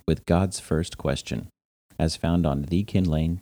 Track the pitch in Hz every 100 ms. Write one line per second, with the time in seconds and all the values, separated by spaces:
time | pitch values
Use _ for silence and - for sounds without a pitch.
0 | - 80 - 87 92 - - 78 85 -
1 | - 69 - 55 - _ _ _ _ -
2 | 82 - 80 87 80 71 71 87 107 101
3 | 90 78 80 87